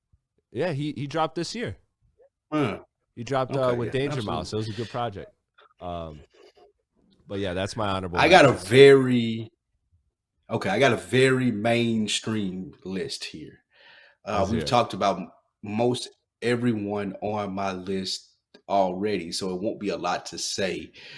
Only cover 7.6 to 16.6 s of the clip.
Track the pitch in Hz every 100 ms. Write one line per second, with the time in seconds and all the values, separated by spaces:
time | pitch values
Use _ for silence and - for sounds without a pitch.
7.6 | 98 117 104 95 92 87 147 180 139 113
8.6 | - 127 139 139 127 123 117 113 113 _
9.6 | _ _ _ _ _ _ _ _ - 110
10.6 | 101 101 135 110 - 127 131 127 123 104
11.6 | 113 117 117 113 104 - - 110 98 92
12.6 | 80 - 92 95 82 - - 80 73 -
13.6 | _ _ - - - _ - 104 98 117
14.6 | - 120 110 95 101 92 90 - _ _
15.6 | 104 107 123 123 - - _ _ 117 120